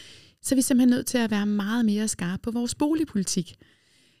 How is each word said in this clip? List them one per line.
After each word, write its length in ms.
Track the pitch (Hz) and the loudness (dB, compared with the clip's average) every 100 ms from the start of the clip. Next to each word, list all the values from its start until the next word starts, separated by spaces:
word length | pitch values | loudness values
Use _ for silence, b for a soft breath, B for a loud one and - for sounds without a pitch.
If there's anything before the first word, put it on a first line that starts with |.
| B B B B | B B B B
så 120 | - | -2
er 20 | 269 | 0
vi 60 | |
simpelthen 260 | 254 247 254 | 2 4 4
nødt 160 | 247 254 | 4 0
til 120 | 247 | 0
at 120 | 220 | 0
være 160 | 208 208 | 0 0
meget 380 | 208 202 240 | -2 -2 0
mere 240 | 220 208 220 | 0 0 -2
skarpe 340 | - 175 190 | -4 -4 -6
på 80 | 240 | -6
vores 240 | 233 240 | -4 -4
boligpolitik. 800 | - 302 320 320 202 180 190 - - b b b b b b | -2 0 0 -2 -2 -2 -2 -4 -10 b b b b b b